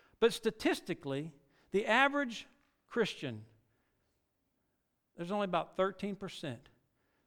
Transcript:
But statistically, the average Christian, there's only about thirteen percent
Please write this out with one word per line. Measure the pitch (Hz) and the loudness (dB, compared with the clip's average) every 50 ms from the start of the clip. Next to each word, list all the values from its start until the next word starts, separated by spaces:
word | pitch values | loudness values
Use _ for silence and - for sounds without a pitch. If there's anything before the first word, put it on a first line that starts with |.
| _ _ _ - | _ _ _ 4
But | 220 233 - | 4 4 4
statistically, | - - 220 - - - 320 339 - - - 170 - - 139 135 139 156 165 - - _ _ _ _ _ _ | 2 -2 -2 -2 2 2 2 2 0 -2 -6 -6 -6 -4 -4 -4 -4 -4 -6 -10 -16 _ _ _ _ _ _
the | - 196 220 | 0 0 2
average | 208 214 247 277 285 277 285 285 240 220 - - - _ _ _ _ _ _ _ - | 4 4 6 6 4 4 2 -2 -2 -4 -10 -12 -16 _ _ _ _ _ _ _ -4
Christian, | - 240 208 - - - - 131 113 107 107 - _ _ _ _ _ _ _ _ _ _ _ _ _ _ _ _ _ _ _ _ _ _ _ _ _ _ _ _ _ _ _ _ _ | -2 0 0 0 -2 -6 -8 -8 -8 -8 -12 -16 _ _ _ _ _ _ _ _ _ _ _ _ _ _ _ _ _ _ _ _ _ _ _ _ _ _ _ _ _ _ _ _ _
there's | - 170 175 | -10 -6 -4
only | 208 208 202 | -2 -2 -2
about | 185 175 165 160 - - | 0 0 -2 -2 -2 0
thirteen | - 190 196 190 - 196 208 196 | 0 0 0 0 -2 -6 -6 -6
percent | 190 202 175 - - - 147 117 - - - _ _ _ _ _ _ _ _ _ _ _ | -6 -8 -10 -10 -8 -8 -8 -8 -8 -12 -20 _ _ _ _ _ _ _ _ _ _ _